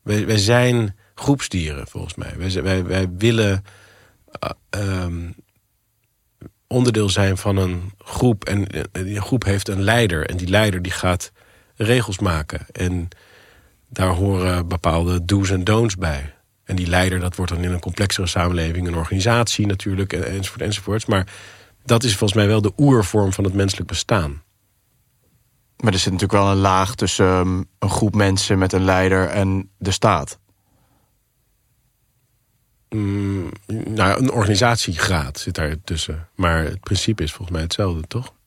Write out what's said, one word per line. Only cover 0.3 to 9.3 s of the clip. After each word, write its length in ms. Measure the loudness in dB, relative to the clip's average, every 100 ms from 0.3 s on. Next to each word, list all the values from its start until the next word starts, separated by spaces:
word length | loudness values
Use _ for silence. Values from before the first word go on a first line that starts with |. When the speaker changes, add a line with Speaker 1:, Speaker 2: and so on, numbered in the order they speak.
| 2
Speaker 1:
zijn 580 | 4 4 4 2 -2 -6 _ -6
groepsdieren, 720 | 0 0 0 -4 -4 -6 -10
volgens 280 | -10 -12 -10
mij. 180 | -10 -6
Wij 120 | -4
z-, 60 | -2
wij, 240 | 0 0 0
wij 240 | -2 -2 0
willen, 460 | 2 4 2 0 -4 -20 -20 _ _ _ _ -10
eh, 100 | -8 -10 _
ehm, 600 | -6 -2 -2 -4 -6 -8 -14 _ _ _ _ _ _ _ _ _ _ -20 _ _
onderdeel 420 | 2 2 2 0
zijn 280 | 2 2 0
van 200 | 0 0
een 340 | 0 -2 -8 -14
groep. 460 | -12 0 2 2
En, 240 | -2 -2 -4
eh, 360 | -6 -8 -8
die 180 | -6 -6
groep 220 | -2